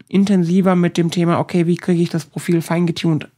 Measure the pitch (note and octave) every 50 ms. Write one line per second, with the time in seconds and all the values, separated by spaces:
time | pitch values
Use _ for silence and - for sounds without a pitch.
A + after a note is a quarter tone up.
0 | - _ - F#3 G3 G3 G3+ F#3 F3 E3 F3 F#3+ F#3 F#3+ F#3 F3+ F3 E3+ E3+ -
1 | E3+ E3+ - F3+ E3+ E3+ E3+ B2+ D3+ - - F3+ E3+ E3 F3 - - - F3+ E3+
2 | F3 E3+ - E3 D3 - - - - - F3 E3 D#3+ - E3+ E3+ F3 E3 E3 -
3 | - E3+ D#3+ D3 - - _